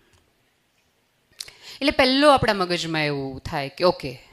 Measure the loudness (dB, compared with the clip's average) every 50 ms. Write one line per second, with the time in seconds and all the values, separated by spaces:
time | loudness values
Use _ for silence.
0 | _ _ _ _ _ _ _ _ _ _ _ _ _ _ _ _ _ _ _ _
1 | _ _ _ _ _ _ _ -20 -20 -20 -20 -20 -20 -20 -12 -4 -4 -2 0 2
2 | 2 2 4 4 6 6 6 6 4 0 0 0 -2 -2 -2 -4 -4 -4 -2 -2
3 | -2 -2 -2 -4 -6 -8 -10 -12 -12 -8 -8 -6 -6 -8 -4 0 2 2 2 2
4 | -4 -12 -12 -14 -18 -20